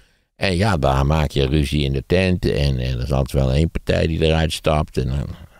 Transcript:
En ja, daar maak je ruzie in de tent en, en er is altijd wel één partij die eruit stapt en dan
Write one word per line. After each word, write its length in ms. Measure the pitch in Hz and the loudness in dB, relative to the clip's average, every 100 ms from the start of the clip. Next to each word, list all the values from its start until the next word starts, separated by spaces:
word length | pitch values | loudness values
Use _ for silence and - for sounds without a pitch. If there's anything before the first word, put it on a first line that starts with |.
| _ _ _ _ | _ _ _ _
En 200 | 98 87 | -2 0
ja, 220 | 107 87 | 0 2
daar 280 | 67 67 69 | 2 2 2
maak 260 | 78 73 | 2 0
je 160 | 71 67 | 0 0
ruzie 360 | 76 69 76 | 0 0 0
in 80 | 69 | 0
de 120 | 67 - | -2 0
tent 380 | 87 92 90 - | 0 2 0 0
en, 320 | - 71 64 | 0 0 0
en 180 | 64 62 | -4 -4
er 60 | |
is 80 | 64 | -2
altijd 320 | 67 69 71 | -2 0 0
wel 80 | 67 | 0
één 160 | 67 82 | 2 0
partij 360 | - - 87 85 | -2 -4 -2 0
die 140 | 80 80 | 0 2
eruit 280 | 80 78 | 2 0
stapt 440 | - - 76 73 - | -2 0 0 -2 -4
en 100 | 64 | -4
dan 200 | 69 - - - - | -4 -6 -10 -18 -20